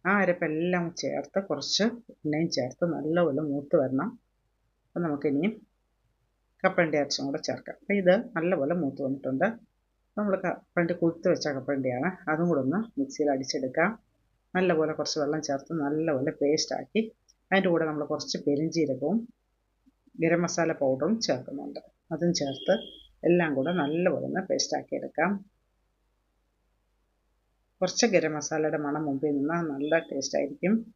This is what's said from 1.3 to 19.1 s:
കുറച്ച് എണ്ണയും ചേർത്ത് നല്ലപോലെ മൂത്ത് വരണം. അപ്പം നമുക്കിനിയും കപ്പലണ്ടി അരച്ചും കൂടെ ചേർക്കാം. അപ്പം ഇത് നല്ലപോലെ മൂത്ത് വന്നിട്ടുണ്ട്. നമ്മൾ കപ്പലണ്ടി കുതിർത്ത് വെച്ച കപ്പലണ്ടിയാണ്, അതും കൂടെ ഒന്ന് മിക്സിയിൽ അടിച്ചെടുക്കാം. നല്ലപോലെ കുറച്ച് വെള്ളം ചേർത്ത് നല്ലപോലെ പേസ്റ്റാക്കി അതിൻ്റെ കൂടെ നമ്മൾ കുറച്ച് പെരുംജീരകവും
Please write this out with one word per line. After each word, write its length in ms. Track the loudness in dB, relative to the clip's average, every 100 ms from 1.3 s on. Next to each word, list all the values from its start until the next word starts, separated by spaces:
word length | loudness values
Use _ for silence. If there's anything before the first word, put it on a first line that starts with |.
| -6 -4
കുറച്ച് 360 | -6 -2 0 0 -2 -16 -8
എണ്ണയും 260 | -2 0 0 -2
ചേർത്ത് 280 | -4 -2 -2
നല്ലപോലെ 500 | -2 0 2 2 0 -2
മൂത്ത് 240 | -4 0 2
വരണം. 260 | 2 0 -2 -8 _ _ _ _ _ _ _
അപ്പം 200 | -4 -2
നമുക്കിനിയും 460 | 0 0 2 0 -2 -18 _ _ _ _ _ _ _ _ _
കപ്പലണ്ടി 340 | 0 2 2 2
അരച്ചും 260 | 0 -4 -4
കൂടെ 140 | -4 -6
ചേർക്കാം. 280 | -8 -10 -14
അപ്പം 140 | -2 2
ഇത് 120 | 4 4 2 -2
നല്ലപോലെ 380 | 0 0 0 0
മൂത്ത് 180 | -2 -2 -4
വന്നിട്ടുണ്ട്. 400 | -4 -4 0 0 -2 _ _ _ _ _ -4
നമ്മൾ 180 | -2 0 -2
കപ്പലണ്ടി 480 | -4 _ 0 0 2
കുതിർത്ത് 240 | 0 2 0
വെച്ച 140 | 2 0 -4
കപ്പലണ്ടിയാണ്, 520 | -2 -2 0 0 -2 -4 -4
അതും 160 | 0 2
കൂടെ 120 | 2 2
ഒന്ന് 140 | 0 -2 -4
മിക്സിയിൽ 320 | -6 0 0 0
അടിച്ചെടുക്കാം. 540 | -2 -4 -2 0 0 -2 _ _ _ _ _ 0
നല്ലപോലെ 360 | 2 2 0 -2
കുറച്ച് 200 | -4 -2
വെള്ളം 180 | 0 -2 -2
ചേർത്ത് 220 | -6 -4 -4 -2
നല്ലപോലെ 460 | 0 0 0 -2 0
പേസ്റ്റാക്കി 600 | 2 2 0 -6 -2 -2 -2 _ _ _ _
അതിൻ്റെ 160 | 2 4
കൂടെ 140 | 2 0
നമ്മൾ 180 | -2 -4
കുറച്ച് 280 | -4 -4 -4
പെരുംജീരകവും 720 | 0 0 0 0 -2 0 0